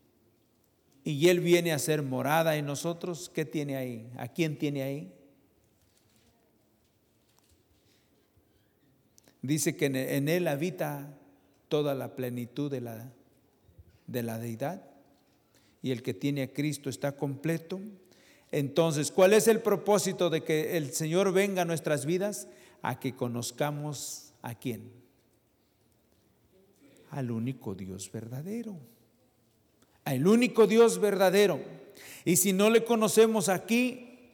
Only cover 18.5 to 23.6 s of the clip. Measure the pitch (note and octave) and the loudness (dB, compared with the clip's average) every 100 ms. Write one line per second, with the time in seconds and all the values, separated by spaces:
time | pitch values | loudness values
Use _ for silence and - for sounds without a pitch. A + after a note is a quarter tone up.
18.5 | D3+ C3+ - E3 D3+ C#3+ - F#3 G#3+ A3+ | -4 0 2 2 2 0 6 8 8 6
19.5 | A3 G#3+ F#3 - G3+ F#3+ - F3 D#3+ - | 4 2 0 4 2 2 0 0 0 0
20.5 | D#3 D#3 E3+ C#3 - D#3+ F3 G3 F#3 G3+ | 0 0 -2 -4 -4 0 2 2 2 2
21.5 | F#3 E3+ D#3+ E3 C#3+ C#3 F3+ G#3 - - | 0 -2 -2 0 -2 0 -2 -2 -6 -12
22.5 | - - _ A2+ A#2+ C3+ - B2 A#2 A2+ | -20 -20 _ -6 -4 -6 -4 -4 -4 -8
23.5 | - | -4